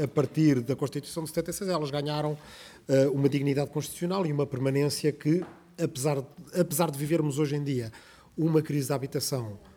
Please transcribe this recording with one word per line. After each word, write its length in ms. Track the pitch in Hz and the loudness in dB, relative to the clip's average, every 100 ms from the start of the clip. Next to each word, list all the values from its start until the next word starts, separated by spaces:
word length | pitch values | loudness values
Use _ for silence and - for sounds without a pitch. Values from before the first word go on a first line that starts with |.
a 60 | 143 | 0
partir 540 | - 131 156 156 131 | 0 0 4 6 4
da 160 | 117 127 | 2 -2
Constituição 480 | 139 147 - 170 | -2 -6 -8 -8
de 60 | 156 | -6
setenta 200 | - 165 | -4 -4
e 40 | |
seis, 160 | 170 196 | -6 -4
elas 200 | 165 147 | -2 -2
ganharam, 480 | 147 143 151 151 151 - - - - - | -2 -2 -2 -2 -4 -10 -20 -20 -18 2
eh, 220 | 135 139 | 4 6
uma 200 | 139 139 | 4 2
dignidade 420 | 139 143 139 143 | 2 2 0 -2
constitucional 540 | 151 135 - 175 190 165 | -4 -6 -6 -2 0 0
e 60 | |
uma 140 | 147 143 | 0 -2
permanência 640 | 127 135 139 143 - 151 | 0 0 2 2 2 0
que, 340 | 143 151 175 165 - - - | 0 0 0 0 -12 -20 -6
apesar, 360 | 165 123 147 139 131 - - 185 | -4 -2 -2 -2 -4 -16 -6 0
apesar 340 | 175 151 165 | 0 2 0
de 80 | 139 | 0
vivermos 420 | 147 165 151 135 | 0 2 2 0
hoje 160 | 147 147 | 0 0
em 80 | |
dia 280 | 143 127 113 - - - - - | -2 -2 -4 -10 -20 -20 -14 -2
uma 260 | 160 156 | 2 2
crise 260 | 156 143 127 | 2 -2 0
da 60 | |
habitação 640 | 139 135 135 - 135 110 98 - | -2 -2 -4 -4 -4 -6 -10 -18